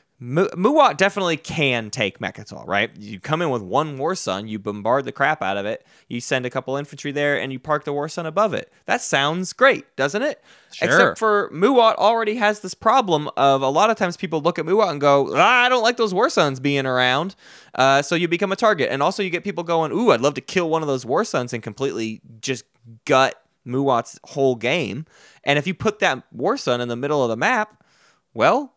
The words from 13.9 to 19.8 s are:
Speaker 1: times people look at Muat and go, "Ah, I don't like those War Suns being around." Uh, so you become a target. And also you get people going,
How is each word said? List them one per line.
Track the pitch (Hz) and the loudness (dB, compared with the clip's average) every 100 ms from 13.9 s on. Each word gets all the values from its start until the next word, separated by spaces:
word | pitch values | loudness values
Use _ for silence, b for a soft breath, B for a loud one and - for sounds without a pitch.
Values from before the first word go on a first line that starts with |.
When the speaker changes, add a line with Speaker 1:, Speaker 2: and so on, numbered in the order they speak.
| 220 | 2
Speaker 1:
times | 180 - | -2 -4
people | - 156 | -4 -2
look | 151 170 | -2 -2
at | 160 | 0
Muat | 202 202 | 2 2
and | 147 | 2
go, | 143 139 110 131 | 4 4 4 4
"Ah, | 196 247 | 4 6
I | 247 | 4
don't | 254 | 2
like | 226 247 | 2 0
those | 220 | 0
War | 185 254 | 0 0
Suns | - 151 131 | 2 0 0
being | 139 143 131 | -2 0 0
around." | 127 127 131 185 - B B B | 2 2 2 -2 -10 B B B
Uh, | - 135 139 | 2 4 4
so | 143 | 2
you | 170 170 | 0 0
become | 170 196 | 0 -2
a | 190 | 0
target. | 226 185 123 | 0 2 0
And | 135 | 0
also | 151 190 | 0 0
you | 190 | -4
get | 170 196 | -4 -6
people | 165 | -8
going, | 170 170 | -2 -2